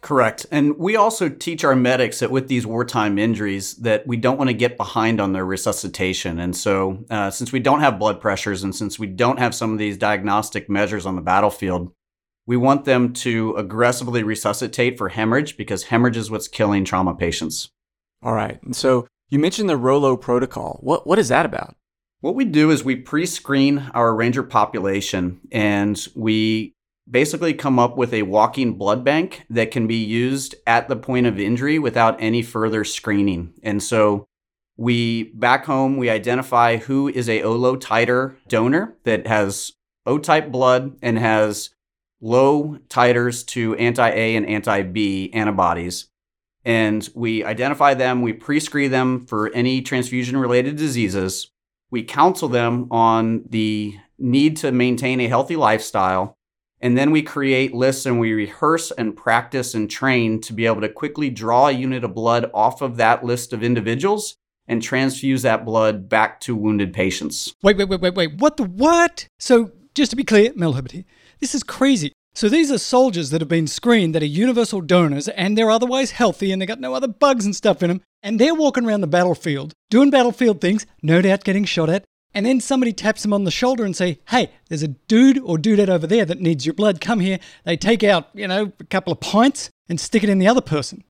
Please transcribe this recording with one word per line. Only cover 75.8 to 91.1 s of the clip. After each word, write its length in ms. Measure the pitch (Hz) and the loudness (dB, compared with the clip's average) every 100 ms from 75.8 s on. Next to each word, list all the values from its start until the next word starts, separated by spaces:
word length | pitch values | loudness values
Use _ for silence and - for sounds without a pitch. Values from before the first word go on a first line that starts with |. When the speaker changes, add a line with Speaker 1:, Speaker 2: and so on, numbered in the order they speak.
| 247 254 269 | 2 0 -2
Speaker 3:
healthy 400 | - 233 170 196 | 0 0 0 -2
and 80 | 190 | -2
they 60 | 190 | -4
got 140 | 226 | -6
no 140 | 254 | -6
other 140 | 262 262 | -4 -4
bugs 360 | 208 285 262 | 2 2 4
and 120 | 202 196 | 0 0
stuff 260 | 220 190 | 2 2
in 80 | 175 | 0
'em. 120 | 185 _ _ | -2 _ _
And 160 | 202 220 | -6 2
they're 160 | 269 | 2
walking 300 | 330 302 262 | 4 2 2
around 160 | 233 208 | 0 0
the 60 | 175 | 2
battlefield, 640 | 175 180 165 - 139 143 - _ | 2 2 0 -2 -6 -8 -16 _
doing 220 | 214 277 | 4 6
battlefield 500 | 269 247 - 247 208 | 6 2 2 2 2
things, 260 | 180 208 - _ | 0 0 -4 _
no 200 | 151 165 | 2 4
doubt 220 | 190 196 | 4 2
getting 200 | - 196 | 0 -2
shot 240 | 202 - 160 | 0 0 0
at. 160 | 185 _ _ _ | 0 _ _ _
And 140 | 208 214 | -4 0
then 140 | 262 | 0
somebody 320 | - 269 247 | 2 0 0
taps 300 | 202 208 214 | 0 -2 -2
them 100 | 208 | 0
on 100 | 202 | 0
the 80 | 190 | 0
shoulder 340 | - 247 262 | 0 0 0
and 120 | 208 170 | -2 -2
say, 240 | 180 151 - | -2 -2 -2
"Hey, 220 | 254 196 _ _ | 0 0 _ _
there's 160 | 160 | -6
a 40 | 151 | -6
dude 500 | 131 _ 220 262 269 | -8 _ 6 8 6
or 200 | 254 165 | 2 0
dudette 300 | 185 202 196 | 2 4 4
over 180 | 180 160 | 2 2
there 180 | 220 | 0
that 160 | 180 175 | 2 0
needs 240 | 175 160 | 0 0
your 100 | 131 | -2
blood. 260 | 160 214 180 | 0 0 0
Come 180 | - 233 | -2 0
here." 220 | 185 185 - - | 0 -2 -6 -14
They 120 | - 170 | -6 -2
take 280 | 190 226 | 0 2
out, 240 | 208 185 147 | 4 2 0
you 120 | - 202 | -10 -4
know, 240 | 190 208 - | -2 -2 -8
a 60 | |
couple 280 | - 190 185 | -4 -4 -2
of 60 | 165 | -6
pints 500 | - 208 247 - - _ _ | -2 2 4 2 -10 _ _
and 100 | 175 | -8
stick 240 | - 226 | -2 0
it 60 | 208 | 2
in 100 | 196 | 2
the 80 | 185 | 4
other 140 | 247 | 2
person. 420 | - 156 135 - - | 2 -4 -4 -12 -20